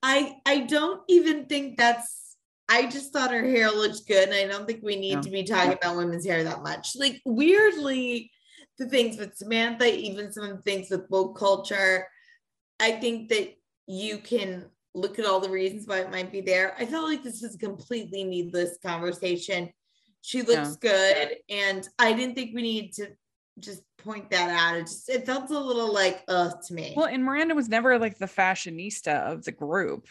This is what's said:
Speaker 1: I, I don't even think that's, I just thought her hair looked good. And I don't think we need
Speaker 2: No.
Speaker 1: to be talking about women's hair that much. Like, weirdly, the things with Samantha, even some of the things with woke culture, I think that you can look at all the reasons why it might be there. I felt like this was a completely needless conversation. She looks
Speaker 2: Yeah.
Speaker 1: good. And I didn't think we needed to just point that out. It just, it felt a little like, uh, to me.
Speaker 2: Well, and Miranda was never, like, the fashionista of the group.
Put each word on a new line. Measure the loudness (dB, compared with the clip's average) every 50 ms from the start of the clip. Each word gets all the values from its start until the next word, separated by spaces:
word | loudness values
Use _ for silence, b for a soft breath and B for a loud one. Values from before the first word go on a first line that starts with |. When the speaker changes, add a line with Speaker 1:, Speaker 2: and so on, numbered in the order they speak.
Speaker 1:
I, | 0 2 2 2 2 0 -4 -2 0
I | 2 2 2
don't | 2 2 0 2 2 0 -2 -2 2 8
even | 8 8 8 6 2 0 -2
think | -4 -4 -4 -4 -4 0 4
that's, | 4 4 4 4 -2 -10 -12 -14 -18 -20 -20 _ _ _ _ _ _ 2
I | 4 4 4 2
just | -2 -8 -8 -4 -2
thought | 0 0 2
her | 0 0 2 4
hair | 4 4 4 4
looked | 4 2 2 0 0 -2 -2 2
good. | 4 6 6 6
And | 4
I | 2 0 0
don't | -2 -6 -6 -6
think | -8 -6 -4
we | -4 -4 -4
need | -2 -2 -2
Speaker 2:
No. | -2
Speaker 1:
to | -4 -4
be | -4 -4 -2
talking | 0 2 2 4 2 2
about | 2 0 -2 0
women's | 0 -2 -2 -4 -4 -2
hair | -2 0 0 0
that | -2 -4 -6 -8
much. | -8 -8 -8 -8 -10 -6 -2
Like, | -2 -2 -2 -2 -6
weirdly, | -2 0 4 6 6 8 8 8 6 4 2 -2 -2 -2 -2 -2 -2 -4 -6 -6 -10 b b b b b b b b _ -10
the | -6 0
things | 2 2 2 2 0 -6
with | -10 -12 -12 -12
Samantha, | -6 -2 0 0 0 0 0 2 2
even | 2 2 2 -2 -6 -6 -8 -10 -10 -10
some | -10 -10
of | -10 -10 -6
the | -4
things | -2 -2 -2 -4 -4
with | -4 -4 -4 0
woke | 0 0 0 0 -2 0
culture, | 4 4 4 2 2 -4 -2 2 2 2 2 2 0 b b b b b b b b _ _ _ _ _ _ 0
I | 0 2 2
think | 0 -2 -2 -2 -2 -2 0
that | 0 0 0 -2 -8 _ _ _ _ _ _ -12
you | -10 -8 -6 -6 -8 -8
can | -6 -2 -2 -2 -2 -2 -6 -8 -12 -16 _ _ _ _ -10
look | -6 -6 -4 -4 -2
at | 0
all | 2 2 2
the | 2 0
reasons | -2 0 -2 -2 -4 -4 -8 -4
why | -4 -4
it | -4 -4
might | -6 -8 -8 -6
be | -6 -6
there. | 0 2 2 4 2 2 0 -4
I | -6
felt | -4 -4 -2 -2 -2
like | -4 -4 -6
this | -10 -12 -10
was | -12 -12 -10
a | -8
completely | -8 -8 -8 -10 -10 -8 -6 -6 -6 -6 -8 -6 -6
needless | -4 -4 -4 -4 -2 -2 -2 -2 -2 -4 -8 -8
conversation. | -6 -6 -4 -4 -4 -4 -2 -2 -2 -2 -2 -2 -4 -4 -4 -4 -8 _ _ _ _ _ _ _ _ _ _
She | -12 -6 -4 -2
looks | 2 4 4 4 2 -2 -6 -2
Speaker 2:
Yeah. | 0 2
Speaker 1:
good. | 4 4 6 6 4 4 2 -4 -6 -10 _ -8
And | -4 -2 -2 -2 -2 -2 -6 -6 _ 2
I | 4 4 4
didn't | 2 0 -2 -4
think | -6 -6 -6 -6
we | -4
needed | -4 -2 -2 -4 -6 -8 -10
to | -10 -12 -12 -12 _ _ _ _ _ _ _ _ -20
just | -16 -16 -16 -16 -18 _ _ _
point | -12 -12 -12 -10 -6 -2
that | 0 2 2 2
out. | 2 2 2 2 2 0
It | -4
just, | -6 -10 -12 -6 -4
it | -2 -2 0
felt | -2 -2 -2 -2 -4
a | -4 -4
little | -2 -2 -2 0 0 0 2
like, | 2 2 2 2 -2 -4 -2
uh, | 2 2 2 0 -2 -8 -14 -12
to | -10
me. | -10 -10 -6 -2
Speaker 2:
Well, | 0 0 0
and | 0 0 -2
Miranda | 0 0 0 0 0 2
was | 0 0 0
never, | 0 2 4 4 4 4
like, | 2 0 -2 -4
the | -8
fashionista | -6 0 2 2 2 2 -2 -4 -10 -10 -10 -10 -10 -10 -8 -4 -2 -2 0 0 -4
of | -6 -6 -8
the | -10
group. | -10 -8 -6 -2 0 0 0 0 -4 -6 -10 _